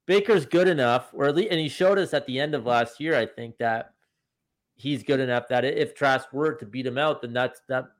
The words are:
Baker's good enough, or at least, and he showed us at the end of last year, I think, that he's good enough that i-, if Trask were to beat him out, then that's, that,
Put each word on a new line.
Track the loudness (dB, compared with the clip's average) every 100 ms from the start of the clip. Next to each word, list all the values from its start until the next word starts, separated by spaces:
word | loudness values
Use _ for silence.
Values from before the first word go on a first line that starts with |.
| 0
Baker's | 2 4 2 2
good | 2 4
enough, | 4 2 2 -2
or | -2 0
at | 2
least, | 0
and | 0
he | -2
showed | 0 2 2
us | 0
at | -2 -4
the | -4
end | -2 -2
of | 0
last | 0 0 -4
year, | -2 0
I | -2
think, | -6 -12 -4
that | -2 -2 -6 _ _ _ _ _ _ _ _ _
he's | -6 -4
good | -2 0
enough | 0 -2 0
that | 0 0
i-, |
if | 0 -4 0
Trask | 0 0 -2
were | -4 -4
to | -4 -10
beat | -8 -6
him | -2
out, | -2 -2
then | -4
that's, | -4 -4 -6 -6
that, | -6 -6